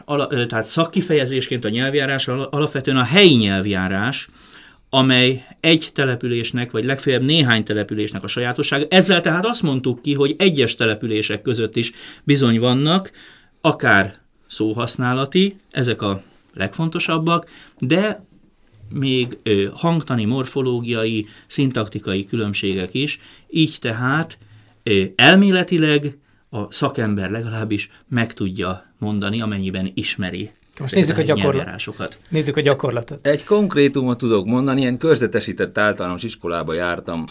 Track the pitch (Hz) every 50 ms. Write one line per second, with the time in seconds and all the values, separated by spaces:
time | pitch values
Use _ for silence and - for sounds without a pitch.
0 | - - 147 143 135 - 147 123 117 113 120 113 107 - - 165 165 165 - 190
1 | 175 - 160 147 131 123 135 127 123 - 131 120 120 110 107 120 131 135 139 147
2 | 135 135 139 135 - - 123 135 139 - - 143 151 147 - 139 123 139 131 131
3 | 123 113 143 202 202 175 143 117 110 101 98 95 92 104 98 92 92 92 95 95
4 | 104 123 139 - - - - - - - - - - - - _ _ _ - 135
5 | 131 131 127 127 127 127 131 127 - - - _ - 160 165 160 - - - -
6 | 139 127 123 120 - 123 120 120 113 - - 120 120 120 - 113 107 - 113 123
7 | - 143 127 120 131 135 156 165 143 123 113 110 107 - 107 107 101 - 110 107
8 | 107 104 - 98 - 104 - 123 123 120 123 - 147 - 143 139 151 - 185 185
9 | 180 - 185 170 160 175 160 175 190 226 240 - - 151 135 131 120 131 120 123
10 | - 147 143 139 143 147 151 - 196 196 160 139 123 110 - - 120 110 107 -
11 | - 113 110 107 107 - 110 104 - 135 117 113 113 107 - 120 117 - - -
12 | - - - - _ - 143 135 135 117 113 113 117 123 123 131 143 151 170 190
13 | 190 - - - - - - - _ _ _ _ - 160 - - - 120 104 98
14 | 95 98 - - _ _ _ _ _ - - - 110 110 107 120 120 120 - -
15 | 127 123 127 127 139 - - 180 190 202 196 - _ _ - 139 123 117 107 -
16 | 110 101 98 95 - _ _ _ _ _ - - 95 95 - - 165 160 160 175
17 | - - 165 160 160 165 170 170 165 - - - - - _ - - 127 156 185
18 | 202 214 202 - - _ _ _ _ _ _ _ _ _ _ _ - - - 139
19 | 135 135 131 127 123 123 - - - 113 104 98 98 101 - - - 170 170 160
20 | - - 131 117 107 104 123 139 - - - 139 131 131 123 120 120 117 117 113
21 | 110 113 113 110 104 104 - - - - - - 139 135 123 123 107 101 - 104
22 | - 107 98 95 98 - - 117 107 104 101 - - 98 95 95 90 90 - 127
23 | 139 143 - - - - - - _ _ - 165 160 151 151 - - 123 110 117
24 | 123 127 139 160 165 - - - _ - - - - _ _ _ - - 104 98
25 | 95 - - - 123 147 180 196 202 196 185 180 175 - 185 165 156 156 147 143
26 | 147 143 139 - _ _ _ _ _ _ - 110 104 - - - 147 131 - -
27 | 113 104 104 98 95 92 104 117 113 113 110 110 110 110 107 101 - - _ -
28 | _ - 131 120 117 117 - - 104 95 92 95 90 92 92 95 - _ _ _
29 | 110 107 107 101 98 98 107 117 110 107 104 98 95 95 92 95 95 92 - -
30 | 104 - - - 98 90 90 92 101 104 - _ _ _ _ - 143 127 - 196
31 | 180 151 160 - - - - 208 190 - 139 135 - 95 - - - 101 - -
32 | 92 - - - _ - 165 156 147 147 131 156 147 143 131 131 - 131 120 120
33 | 113 - 143 143 - 143 147 147 - - 208 208 208 190 - 143 143 139 139 139
34 | 131 127 120 120 - 117 110 101 92 107 120 127 135 139 131 135 135 123 123 123
35 | - 160 151 - 123 101 - 110 - - 92 82 98 85 - 110 104 104 98 -
36 | 92 90 90 85 87 87 - - - 85 85 82 80 80 80 82 87 87 87 85
37 | - - 87 82 78 -